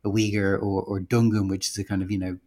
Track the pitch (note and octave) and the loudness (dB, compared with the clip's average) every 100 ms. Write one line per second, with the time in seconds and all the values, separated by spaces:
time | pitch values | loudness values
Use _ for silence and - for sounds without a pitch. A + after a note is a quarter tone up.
0 | G#2 G#2 G#2+ G#2 G2 G2 G2+ G2 - G2 | -2 0 0 0 0 0 0 -2 -2 -4
1 | F#2 A#2+ A#2 G#2+ F#2+ F#2+ - - G2 G2 | 0 4 4 4 0 -2 -4 -6 -4 -2
2 | F#2+ G2+ F#2 F#2 | -2 -2 -4 -8